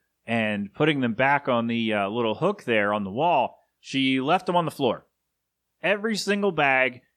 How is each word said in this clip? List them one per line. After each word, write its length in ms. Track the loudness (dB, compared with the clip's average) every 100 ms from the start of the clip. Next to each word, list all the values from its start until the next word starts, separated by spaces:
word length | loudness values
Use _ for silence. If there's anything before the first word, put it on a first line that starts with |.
| _ _ -4
and 460 | -2 0 -2 -6
putting 260 | 0 0 2
them 140 | -2
back 340 | 0 2 2 2
on 180 | 0 0
the, 260 | -2 0
uh, 160 | 0 -2
little 280 | -2 -2 0
hook 280 | -2 -2
there 280 | 0 0 2
on 120 | 0
the 60 | -2
wall, 520 | -2 2 2 0 -6 _ _
she 420 | -6 -2 0 0
left 260 | 0 0 0
them 100 | -2
on 80 |
the 60 | -2
floor. 360 | 0 -2 -2 -8 _ _ _ _ _ _ _
Every 340 | -2 -2 -2 -4
single 360 | -2 0 0
bag 500 | 2 2 4 2 -2 _